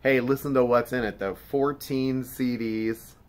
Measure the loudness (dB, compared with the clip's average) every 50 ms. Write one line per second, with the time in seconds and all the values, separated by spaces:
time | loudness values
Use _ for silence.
0 | 4 4 4 4 4 2 0 0 0 0 2 2 4 6 4 2 2 2 -2 -2
1 | -2 -2 -4 -4 -4 -6 -6 -6 -10 -4 -2 0 0 0 -2 -6 -8 -6 -4 -2
2 | 0 0 -2 -4 -6 -8 -6 -4 -2 -2 -2 -2 -4 -4 -4 -2 -2 -2 -4 -6
3 | -10 -20 -20 _ _